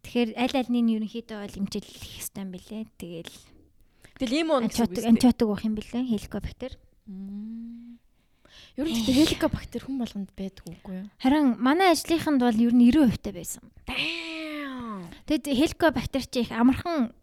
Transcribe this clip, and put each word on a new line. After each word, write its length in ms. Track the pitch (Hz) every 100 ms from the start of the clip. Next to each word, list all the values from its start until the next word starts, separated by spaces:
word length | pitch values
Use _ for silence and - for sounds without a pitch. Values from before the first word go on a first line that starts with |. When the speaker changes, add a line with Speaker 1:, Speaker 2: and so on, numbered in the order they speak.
Speaker 1:
Тэгэхээр 260 | - 247 233 214
аль 200 | 254 269
альнийг 240 | 247 240
нь 100 | 233 220
ерөнхийдөө 380 | 214 233 - 214
бол 160 | 202 190
эмчилэх 560 | 196 208 - - - -
ёстой 240 | - -
юм 80 | 196
билээ. 320 | 185 - 214 220 _
Тэгэл 320 | 170 170 170 - - - _ _ _ _ - -
Speaker 2:
Тэгэл 160 | 254 285
ийм 140 | 320
уу 80 | 277
гэсэн 240 | 226 -
үг 80 | 233
Speaker 1:
антибиотик, 80 | 180
Speaker 2:
үстэй. 80 | 233
Speaker 1:
антибиотик 400 | 233 247 - 220
уух 160 | 196
юм 100 | 220 214
билээ, 240 | - 240 254
хеликобактер. 600 | 208 - 208 - - 254 - _ _ -
Speaker 2:
Мм. 880 | 190 196 202 214 226 233 233 240 233 _ _ _ _ _ - - -
Ер 80 | 311
нь 100 | 233
л 80 | 220
Speaker 1:
Эх. 80 | 254
Speaker 2:
хеликобактер 640 | 330 - 311 - - 233
хүн 160 | - 269
болгонд 320 | 226 202 190 -
байдгүй 340 | 190 - - 165
үгүй 160 | 202
юу? 140 | 185 202 _
Speaker 1:
Харин 400 | 262 302 277 226
манай 320 | 254 320 381
ажлынханд 480 | 311 - 330 311 277
бол 160 | 247
ер 160 | 220 240
нь 160 | 240 240
ирүү 180 | 302 262
хөвгтэй 240 | - 214
байсан. 320 | 185 - - - -
Speaker 2:
Damn! 1300 | - 262 320 339 330 320 311 302 285 254 233 196 170 - -
Speaker 1:
Тэгэд 480 | 294 294 247 320
хеликобактерч 580 | - 330 247 - 269 - 254
их 160 | 233
амархан 560 | 226 240 247 349 320 226 -